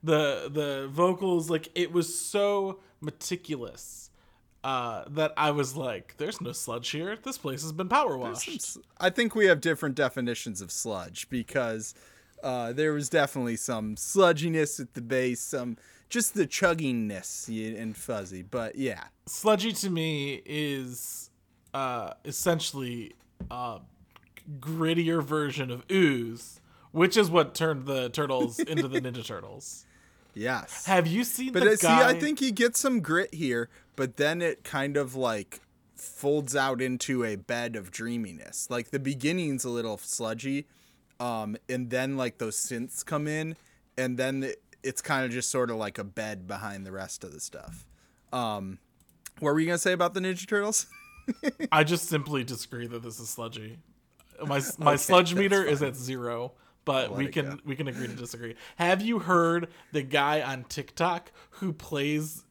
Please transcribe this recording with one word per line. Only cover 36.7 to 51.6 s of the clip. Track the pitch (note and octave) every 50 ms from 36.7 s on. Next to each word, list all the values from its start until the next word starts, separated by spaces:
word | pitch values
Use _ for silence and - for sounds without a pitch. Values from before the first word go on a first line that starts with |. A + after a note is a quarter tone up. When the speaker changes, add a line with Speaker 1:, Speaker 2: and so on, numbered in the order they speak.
| C3+ A#2+ C3
Speaker 2:
into | C3 B2+ B2 - - C3+ B2+ A#2+
a | A2+ G#2+
bed | G2 F2+ - A#2+ A#2+ A#2+ A#2+ A2
of | A2 G2 F2+ F#2
dreaminess. | - A2+ A#2 A#2+ A#2+ A2+ G2 F2 D2+ A1+ - - - - -
Like, | B2 A#2+ A#2 -
the | - C#3
beginning's | C#3 C#3 C#3 C3 B2 D3 E3+ F#3 F3 D#3 C#3 C3 -
a | B2
little | A#2+ A#2+ A#2 A2+ G#2+
sludgy, | G2 - - - - A#2+ A2 A2+ A#2 A#2 C#3 C#3 C#3 C#3+ _ _ _ _ _ _ _ _ _ _ _
um, | B2 A#2+ A#2+ A2+ G#2+ G#2 G#2 - _ _
and | B2+ B2 B2+ A#2+
then, | A#2+ B2+ C3 C3+ C#3
like, | C3+ B2+ B2 - _
those | A#2+ A2 G#2
synths | - - - B2+ A#2 A#2 C3 - - -
come | - D#3 D3 D3+ D3+
in, | D3+ D#3 D#3+ D#3+ D#3+ - _ _ _ _ _ _ _
and | - C3 B2+ B2+ A#2+
then | C3 C3 C3+ C3+
the, | C3+ C3 - - _ _ _ _ _
it's | C3 B2 -
kinda | - - D3+ C3+ C3 B2+
just | A#2 B2+ A#2+ -
sorta | - C3+ B2 A#2+ A#2
like | A2 A2 G#2 G2 -
a | G#2
bed | G2+ F#2+ - A2 G#2+ G#2+ G2 F2+ F2+
behind | G2+ F#2+ G2+ G#2+ G2+ G2 F#2+
the | F#2+ F#2
rest | F#2+ F#2+ F#2 - - -
of | F#2 D2+
the | D2+
stuff. | - - - - - - - - - _ - _ _ _ _ _ _ _ -
Um, | B2+ A#2+ A2+ G#2+ G2+ G2 F#2+ F#2+ F#2+ _ _ _ _ _ _ _ _ _ - _ -
what | - D3+ C#3+
were | D#3
you | D#3+
gonna | E3 F3 E3+
say | - F#3+ F3+
about | F3 F3 E3+ -
the | F#3+
Ninja | F#3 F#3 F#3 F3+ F#3 -
Turtles? | G#3+ G3+ G3+ G#3 A3 - - - - C6+ - - - - - -
<laughs> | B3 - - D4+ - _